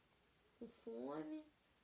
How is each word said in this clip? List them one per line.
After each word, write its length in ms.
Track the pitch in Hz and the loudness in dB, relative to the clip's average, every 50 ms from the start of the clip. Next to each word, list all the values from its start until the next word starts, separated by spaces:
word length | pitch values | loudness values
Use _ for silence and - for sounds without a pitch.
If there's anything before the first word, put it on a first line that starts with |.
| - - - - - - - - - - - | -20 -20 -20 -20 -20 -20 -20 -20 -20 -16 -10
Com 100 | - 240 226 - - - | -8 -8 -8 -8 -6 -4
fome, 640 | 233 226 233 247 277 294 311 311 311 311 311 302 - - - - - - - | -2 0 2 2 4 4 4 2 2 0 0 -2 -6 -14 -20 -20 -20 -20 -20